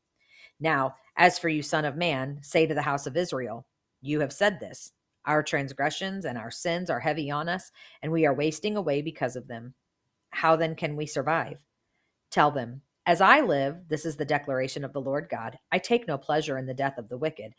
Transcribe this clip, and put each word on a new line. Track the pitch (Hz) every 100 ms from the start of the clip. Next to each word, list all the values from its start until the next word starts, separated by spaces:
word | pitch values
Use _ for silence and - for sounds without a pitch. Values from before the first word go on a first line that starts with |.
| _ _ _ - - -
Now, | 156 143 135 - _ -
as | 175 175
for | 170
you, | 151
son | 139 160
of | 151 143
man, | 175 135 135 143
say | - 170 156
to |
the | 147
house | 143 143 143
of | 135
Israel, | 175 135 120 113 - _ _ _
'You | 135 151
have | 139
said | - 202 185
this, | 101 - - _ _ _
"Our | - 151
transgressions | 151 151 135 135 143 - 190 190
and | 160 120
our | 110
sins | - 175 170 175
are | 123
heavy | 156 151 143
on | 147 170
us, | 180 - - - -
and | 151
we | 165 151
are |
wasting | 135 151 151 208 208
away | 160 143
because | 156 156 127
of | 123 123
them." | 117 120 - _ _ _ _ _
How | - 165
then | 160 165 160
can | 160
we | 147 151
survive?' | 147 135 165 139 143 _ _ _ _ _ _ _
Tell | 185 147
them, | 139 117 131 - _
'As | - 175
I | 190 277
live, | 240 143 135 170 165
this | 151 165
is | 147
the |
declaration | 143 147 143 131 131 151
of | 135
the | 139
Lord | 131 143 165
God, | 117 113 - -
I | 180
take | - 240 233
no | 139
pleasure | - 151 147 135
in |
the | 131
death | 131 135 131
of | 107
the | 127
wicked, | 156 151 110